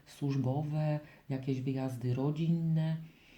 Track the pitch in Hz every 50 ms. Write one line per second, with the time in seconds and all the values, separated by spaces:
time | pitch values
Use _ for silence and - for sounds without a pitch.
0 | - - - - 143 139 139 139 123 127 131 147 156 147 151 156 156 151 151 147
1 | - - - - - - 135 131 131 139 135 131 127 139 135 131 131 131 120 117
2 | 123 123 123 131 135 147 151 160 165 165 170 165 165 165 160 156 160 160 160 160
3 | - - - - - - -